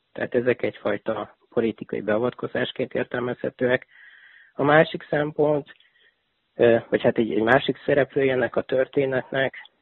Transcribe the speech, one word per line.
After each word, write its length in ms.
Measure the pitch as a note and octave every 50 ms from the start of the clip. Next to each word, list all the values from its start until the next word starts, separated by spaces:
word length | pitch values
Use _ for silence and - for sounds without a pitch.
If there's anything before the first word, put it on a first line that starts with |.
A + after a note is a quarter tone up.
| _ _
Tehát 220 | - - A#2+ - -
ezek 280 | B2 A#2+ B2 A#2+ -
egyfajta 760 | - G#2+ - - - G#2 G2+ G2+ - - A2 G#2 G#2 - - _ _ _
politikai 520 | - A#2+ A2+ A2 G#2 - - - - A2+
beavatkozásként 960 | G2+ G#2 G#2+ A2 B2 B2 - - D#3 - - B2 B2 - - - B2+ - -
értelmezhetőek. 920 | B2 B2 - - B2 B2 B2 B2 - - C3 - - B2+ B2 B2+ - - - - - - - - - - - - - - _
A 100 | _ -
másik 440 | D3 D3 D3 D#3 E3 - - E3 - -
szempont, 640 | D#3+ D3 D3 D3+ D3+ - D3 D3+ D3+ C#3+ C#3+ - - _ _ _ _ _ _ _ _ _ _ _ _ _ _ _ _
ö, 220 | - A#2+ A#2+ A#2 A2+ - -
vagy 140 | B2 G#2+
hát 160 | - A#2+ - B2
egy, 140 | A2+ G#2+
egy 100 | - G#2+
másik 360 | A2 A2+ B2+ C#3+ - - B2+ - -
szereplője 480 | - C#3+ C#3 C3 - - C#3+ C3+ C3
ennek 240 | C3 B2+ A#2+ A#2 -
a 60 | -
történetnek, 1080 | - - C3 C3 C3 - - C#3+ C#3 C3 C3 B2+ - - C#3 C3+ C3+ B2 - - - - _ _